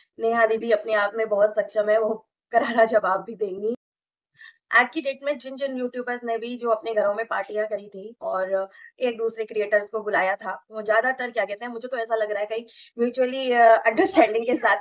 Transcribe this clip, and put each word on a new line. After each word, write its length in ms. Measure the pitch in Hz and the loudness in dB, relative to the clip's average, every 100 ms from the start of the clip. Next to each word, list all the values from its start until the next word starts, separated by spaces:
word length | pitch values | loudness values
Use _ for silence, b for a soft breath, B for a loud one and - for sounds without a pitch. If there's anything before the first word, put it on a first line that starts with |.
| b - | b -4
नेहा 260 | 226 233 220 | 0 2 2
दीदी 260 | 220 233 | 2 0
अपने 220 | 208 226 | 0 2
आप 180 | 214 202 220 | 0 0 -2
में 140 | 214 | 0
बहुत 260 | 202 208 208 | 2 2 2
सक्षम 340 | 202 214 208 | -2 -2 2
है, 100 | 220 | 2
वो 280 | 214 220 - _ _ | 2 -2 -10 _ _
करारा 340 | 233 240 233 226 | -2 2 4 4
जवाब 380 | 226 185 190 | 4 2 -2
भी 120 | 185 190 | -4 -6
देंगी। 400 | 202 190 208 247 _ _ _ _ _ B B B _ | -6 -4 -6 -6 _ _ _ _ _ B B B _
आज 180 | 226 247 | 2 2
की 80 | 320 | -2
date 180 | 269 269 | -6 -4
में 140 | 277 277 | -6 -6
जिन 180 | 262 269 | -8 -8
जिन 220 | 277 254 | -6 -4
YouTubers 460 | 247 247 240 240 | -6 -6 -8 -6
ने 140 | 240 226 | -4 -4
भी 200 | 233 247 | -6 -6
जो 120 | 233 | -2
अपने 240 | 220 226 | -2 -2
घरों 200 | 214 202 | -2 0
में 120 | 208 226 | -2 -4
पार्टियां 420 | 202 196 208 214 | -6 -4 -4 -4
करी 200 | 202 208 | -6 -10
थी 280 | 196 208 240 | -16 -18 -10
और 480 | 190 190 190 190 196 B B - | -6 -4 -2 -2 -4 B B -6
एक 180 | 254 226 | -4 -2
दूसरे 280 | 226 226 220 | -4 -4 -6
creators 440 | 220 202 208 202 | -4 0 0 -2
को 140 | 220 | -6
बुलाया 320 | 208 190 190 202 | -4 0 0 -2
था, 300 | 190 190 _ | -6 -12 _
वो 100 | 220 | -8
ज्यादातर 500 | 208 214 254 254 247 | 0 2 0 -2 -4
क्या 140 | 233 196 | -4 -4
कहते 200 | 202 240 | -6 -10
हैं, 60 | |
मुझे 160 | 233 247 | -10 -8
तो 100 | 247 | -8
ऐसा 180 | 226 220 | -4 -2
लग 160 | 208 | -2
रहा 80 | 202 | -4
है 60 | 208 | -4
कहीं 200 | 226 233 B B - | -6 -10 B B -4
mutually, 520 | 240 247 254 269 262 | -2 0 -2 -2 0
uh, 320 | 240 226 220 - | 6 8 8 6
understanding 600 | 226 381 - 208 220 233 | 2 4 6 4 2 0
के 120 | 240 | 0
साथ 200 | 226 202 | 2 2